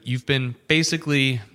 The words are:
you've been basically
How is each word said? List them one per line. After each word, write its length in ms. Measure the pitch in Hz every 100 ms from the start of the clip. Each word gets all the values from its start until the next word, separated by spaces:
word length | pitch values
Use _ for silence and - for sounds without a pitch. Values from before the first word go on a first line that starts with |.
you've 240 | - 127 -
been 280 | 135 127 120 -
basically 720 | 156 156 160 151 143 135 123 101